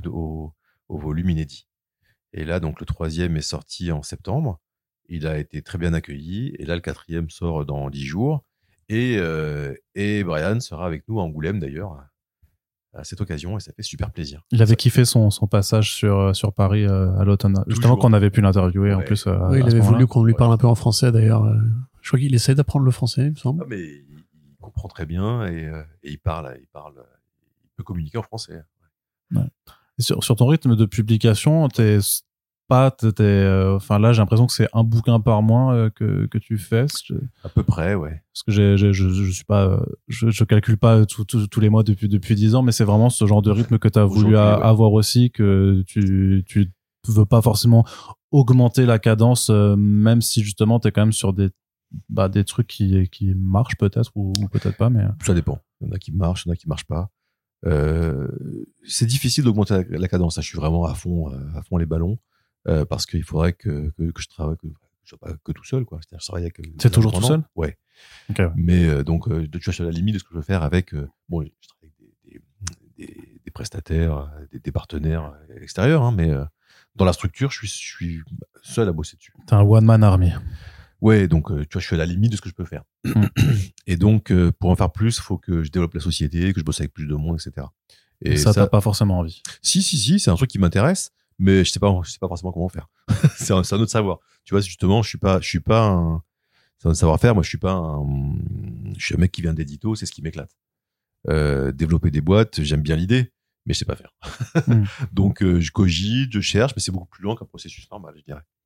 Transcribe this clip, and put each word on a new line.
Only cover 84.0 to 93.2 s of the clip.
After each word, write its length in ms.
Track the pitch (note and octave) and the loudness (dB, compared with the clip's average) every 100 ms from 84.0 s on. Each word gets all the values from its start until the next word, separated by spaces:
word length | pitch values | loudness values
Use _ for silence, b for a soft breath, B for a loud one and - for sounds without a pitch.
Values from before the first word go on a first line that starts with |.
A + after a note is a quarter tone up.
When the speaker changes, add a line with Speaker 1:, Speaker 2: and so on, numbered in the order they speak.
| G#2 G#2+ - | 4 2 2
Speaker 1:
euh, 200 | F2+ E2+ | 2 2
pour 200 | - F2+ | 2 0
en 40 | F2+ | 2
faire 160 | F#2 | 0
plus, 280 | - A2 A#2 | 0 -2 -4
faut 180 | - F#2 | -6 -8
que 260 | - E2+ | -4 -4
je 80 | D#2 | -2
développe 220 | F2+ E2+ | -2 -4
la 60 | E2+ | -4
société, 520 | E2 - D2+ E2 F#2+ | -6 -4 -4 -2 -2
que 60 | F#2 | -2
je 60 | D#2 | -4
bosse 160 | D2 | -6
avec 100 | D2 | -8
plus 140 | - D2 | -8 -6
de 80 | |
monde, 220 | D2+ D#2 E2 | -6 -4 -6
et 40 | |
cetera. 320 | C2+ C#2 C#2 _ _ b b b | -10 -12 -14 _ _ b b b
Et 100 | - | -2
Speaker 2:
Et 60 | D2 | 2
ça, 140 | C#2+ | 4
Speaker 1:
ça 100 | G#2 | 4
Speaker 2:
t'as 60 | G2+ | 4
pas 140 | G#2+ | 2
forcément 380 | G#2+ G2 G#2 F2+ | 0 0 0 0
envie. 240 | E2 - B B | -4 -10 B B
Speaker 1:
Si, 220 | - F#3 | -2 -2
si, 120 | F#3+ D3 | 0 -2
si, 220 | G#2 G3 | 0 2
c'est 120 | - | 2
un 40 | E2+ | 2
truc 140 | C3 | 0
qui 80 | G2+ | 0
m'intéresse, 560 | F2 F#2+ C3+ F#3+ - _ _ - | 0 2 0 -2 -6 _ _ 0
mais 260 | F#2+ F#2+ | 4 4
je 60 | E2+ | 4
sais 100 | - | 2
pas, 160 | G2+ F2+ | 2 2
je 60 | E2+ | -2
sais 80 | - | -8
pas 100 | F#2 | -8
forcément 240 | F2 F#2 | -8 -8
comment 160 | F2 F#2 | -6 -6
faire. 220 | E2 - _ - | -8 -16 _ -4
<laughs> 280 | G#2 | 0